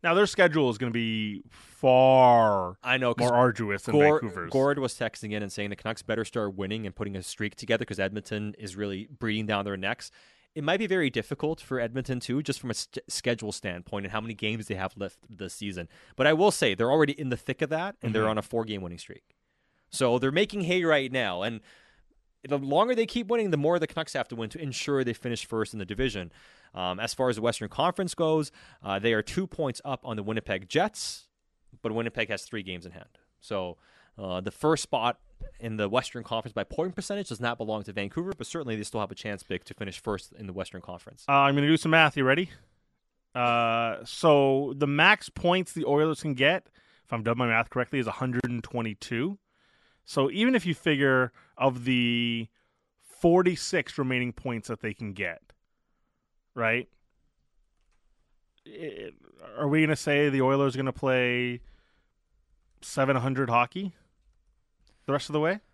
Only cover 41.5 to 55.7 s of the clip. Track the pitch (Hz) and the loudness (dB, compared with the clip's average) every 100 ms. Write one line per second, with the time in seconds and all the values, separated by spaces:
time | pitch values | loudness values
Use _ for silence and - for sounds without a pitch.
41.5 | 139 143 160 170 160 156 147 131 143 180 | 4 4 2 4 6 4 4 2 2 0
42.5 | - _ _ _ _ _ _ _ 127 123 | -10 _ _ _ _ _ _ _ -2 0
43.5 | 120 117 113 117 107 - - 165 143 139 | 2 2 0 -2 -4 -10 0 6 6 6
44.5 | 135 143 139 143 143 175 208 - - 175 | 2 0 -2 0 4 6 4 0 -2 0
45.5 | 180 180 - 131 143 156 151 156 127 135 | 2 -2 -6 -2 0 0 -2 -4 2 2
46.5 | 180 _ _ _ _ _ 117 110 117 123 | 2 _ _ _ _ _ -4 -2 0 2
47.5 | 113 117 - 123 139 113 - 131 123 123 | 2 0 -2 -2 -2 -2 -4 -4 -2 -4
48.5 | 120 - 120 113 101 - 117 156 196 _ | -6 -6 -6 -6 -8 -6 -4 -4 -6 _
49.5 | _ _ _ _ _ - - 135 190 233 | _ _ _ _ _ -6 0 0 2 2
50.5 | 254 175 156 - 143 139 131 123 _ _ | 2 0 -2 0 4 4 4 2 _ _
51.5 | - 135 123 120 127 120 120 120 117 113 | 0 0 0 0 2 2 2 0 -4 -8
52.5 | _ _ _ _ _ _ - 170 175 180 | _ _ _ _ _ _ 0 4 6 4
53.5 | 170 - 180 - - 131 127 123 - 131 | 0 -2 -2 -2 -4 -2 0 -2 -6 -6
54.5 | 117 - 113 110 104 110 95 92 82 _ | -6 -6 -6 -6 -8 -10 -6 -6 -6 _
55.5 | _ _ | _ _